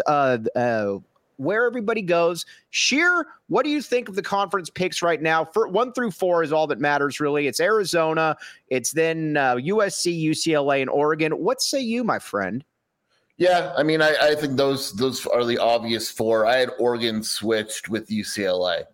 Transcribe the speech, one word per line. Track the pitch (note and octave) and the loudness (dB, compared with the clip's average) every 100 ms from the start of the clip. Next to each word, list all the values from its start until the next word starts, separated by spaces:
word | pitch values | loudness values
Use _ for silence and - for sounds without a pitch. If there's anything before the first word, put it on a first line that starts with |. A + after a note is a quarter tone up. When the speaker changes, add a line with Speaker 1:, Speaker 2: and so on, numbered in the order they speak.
| - | 2
Speaker 1:
uh, | D3 C#3 B2 A2+ B2 | 2 2 0 -2 -2
uh, | B2 A2+ G2+ G2 F#2+ _ _ - | 0 0 -2 -4 -8 _ _ -8
where | C3+ G#3+ A#3+ | -2 0 0
everybody | B3 G#3 A3 | 0 -2 -2
goes. | F3+ E3+ E3+ E3+ - - _ | 0 2 2 0 -8 -18 _
Scheer, | - - C4+ F4 F4 D#4 - - | -2 0 2 2 2 -2 -10 -2
what | F#3 | 0
do | D4 | 0
you | D4 | -2
think | - B3 A3+ | 0 -2 -2
of | F#3+ | -6
the | |
conference | F#3 G3 G3 G3 D#3+ | -2 -2 0 -2 -6
picks | - F3+ - | -4 -4 0
right | E3+ D#3 | 0 0
now? | D#3 D#3+ | 2 2
For | D#3 G#3+ A3 | 2 0 0
one | F3+ B3+ | 0 0
through | A#3+ A#3+ | -2 -4
four | - F#3 F3 | -2 0 2
is | D#3+ | 2
all | D#3 D#3 | 0 0
that | A#2+ | 0
matters, | C#3+ C#3+ C#3+ B2+ | 0 2 0 0
really. | D3 D3 C#3+ | -2 0 0
It's | A#2+ | 0
Arizona, | F3 A3 F#3+ F3 D#3+ D#3+ D#3+ D3+ - - _ | 2 2 2 0 2 2 0 -2 -8 -20 _
it's | B2+ A#2+ | -4 -2
then, | D3+ D#3+ D#3+ D#3 D3 | 0 0 0 0 2
uh, | C3+ B2 | 2 0
U | C#3 G#3+ | 0 0
S | G3+ - | 0 0
C, | F3+ | -2
U | E3+ D#3 D#3 | 0 0 0
C | - | 2
L | D3+ C#3+ | 2 2
A, | C#3 | 2
and | C3+ | 0
Oregon. | C#3+ D3+ D#3 D#3 | 2 2 2 0
What | D#3 F3+ B3+ | 0 -2 -2
say | - C#4+ | -2 -2
you, | A#3+ A#3 | -2 -2
my | A3+ A2 | 0 -2
friend? | - G#2 F#2+ A2 - _ _ _ _ _ _ - | -2 -4 -2 -4 -10 _ _ _ _ _ _ 0
Speaker 2:
Yeah, | F3+ F3 - B2 | 2 2 0 0
I | |
mean, | D3+ D#3 | 2 4
I, | D#3 D3 | 4 4
I | D3+ D3+ | 2 2
think | D3+ C3 | 0 0
those, | C#3 C3+ - | 0 0 -4
those | G2 C3 B2+ - | -2 -2 -2 -2
are | A#2+ | 0
the | A#2+ A#2+ | 0 0
obvious | A2 A#2 A2+ A2+ A2 | 2 0 0 -4 -4
four. | - A2 A2 A2 | -4 0 2 2
I | B2+ | 2
had | B2 - | 0 0
Oregon | A#2+ A#2+ A#2 A2 | 0 0 -2 -2
switched | G#2+ - G#2 A2 G#2+ - - | -4 -4 -2 -2 -2 -8 -6
with | G#2+ - | -6 -4
U | G#2+ | -6
C | G2+ - F#2+ | -6 -4 -2
L | F2+ F2+ | 0 0
A. | E2 - | -2 -6